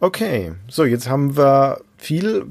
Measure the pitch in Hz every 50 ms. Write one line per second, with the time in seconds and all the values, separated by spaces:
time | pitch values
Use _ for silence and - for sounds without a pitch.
0 | 180 185 185 - 220 208 143 110 92 80 85 92 101 - - - 160 127 117 120
1 | 120 120 131 139 143 139 139 147 143 139 135 139 139 135 - - - _ _ _
2 | - - 156 170 190 220 220 196 - -